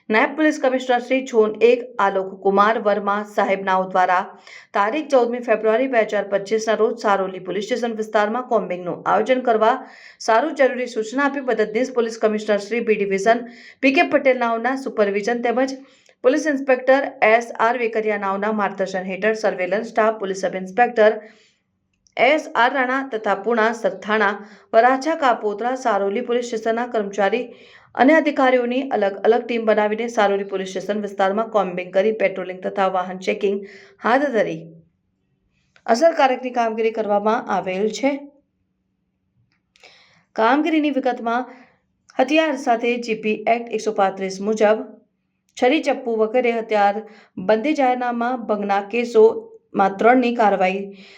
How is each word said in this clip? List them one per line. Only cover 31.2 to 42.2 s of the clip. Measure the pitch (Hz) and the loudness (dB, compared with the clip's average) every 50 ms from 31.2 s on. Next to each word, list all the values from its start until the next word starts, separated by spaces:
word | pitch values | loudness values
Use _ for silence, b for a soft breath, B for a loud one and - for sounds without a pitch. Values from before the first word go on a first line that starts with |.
| 196 190 196 220 226 220 | 0 0 0 0 -2 0
કોમ્બિંગ | 220 208 190 180 175 185 175 175 170 | 0 0 0 0 -4 -6 -8 -2 0
કરી | 190 196 220 220 - 208 | 0 2 2 2 0 0
પેટ્રોલિંગ | 185 190 190 180 180 185 185 190 | -2 -2 -4 -8 -10 -10 -10 -10
તથા | 202 196 202 196 190 185 | -6 -2 0 0 0 0
વાહન | 185 180 185 185 185 - | -2 -4 -4 -8 -6 -4
ચેકિંગ | 208 202 202 214 196 202 202 B B B B B B B _ - | -4 -4 -2 -2 -2 -2 -4 B B B B B B B _ -2
હાથ | - 240 269 294 285 240 | 0 0 2 0 0 0
ધરી | 214 180 170 165 160 165 - - - _ _ _ _ _ _ _ _ _ _ _ _ _ _ _ _ _ _ _ _ - | 0 -2 -2 -4 -8 -12 -16 -20 -20 _ _ _ _ _ _ _ _ _ _ _ _ _ _ _ _ _ _ _ _ -2
અસરકારકની | - 233 233 311 330 320 311 277 262 254 247 247 254 247 240 | 0 2 4 4 4 4 4 2 2 2 0 -6 -6 -4 -2
કામગીરી | 233 226 220 226 220 226 220 233 | -2 -2 -2 -2 -2 -2 -2 -2
કરવામાં | 226 202 208 - 202 214 220 247 - - 214 | -2 0 0 0 2 0 0 0 -2 -2 -4
આવેલ | 185 175 190 180 185 208 214 208 - | -2 -2 -2 -2 -2 -2 -2 -2 -2
છે. | - 277 285 277 - - - _ _ _ _ _ _ _ _ _ _ _ _ _ _ _ _ _ _ _ _ _ _ _ _ _ _ _ b b b b b b b b b b b b - | -2 -2 -2 -2 -6 -14 -20 _ _ _ _ _ _ _ _ _ _ _ _ _ _ _ _ _ _ _ _ _ _ _ _ _ _ _ b b b b b b b b b b b b -4
કામગીરીની | - 220 226 262 294 302 330 320 311 294 302 262 262 | 0 2 2 2 2 2 0 0 0 0 0 0 -2
વિગતમાં | 262 254 247 240 226 233 226 247 254 B B B B B B B B _ _ _ _ _ _ | -2 -2 -4 -4 -4 -4 -4 -4 -4 B B B B B B B B _ _ _ _ _ _
હથિયાર | - | -2